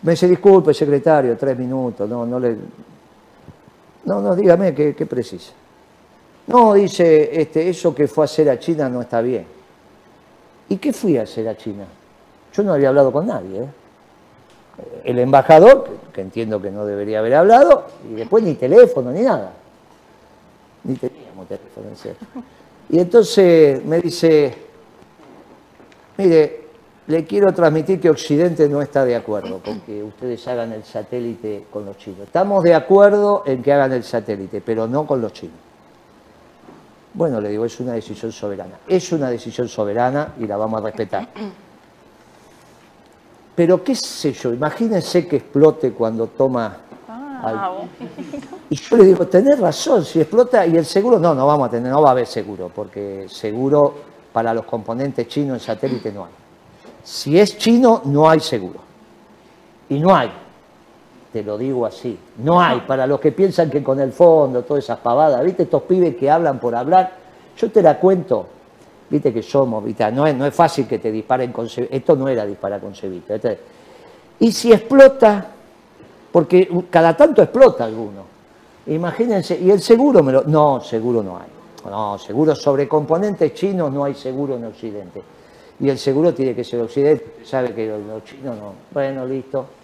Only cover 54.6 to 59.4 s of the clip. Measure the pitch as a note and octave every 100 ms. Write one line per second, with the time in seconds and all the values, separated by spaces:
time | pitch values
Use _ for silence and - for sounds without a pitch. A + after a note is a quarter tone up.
54.6 | A2 A#2 G#2 A#2 C#3 B2+ A#2 - C#3+ B2+
55.6 | - A2 C3+ A#2+ G#2+ G2+ F2 - _ _
56.6 | _ _ - - - - - D#3 G#3 -
57.6 | - A#3+ B3 A3+ C#3 C#3+ D#3 D#3+ - A#2+
58.6 | F#2 - - _ _ _ _ _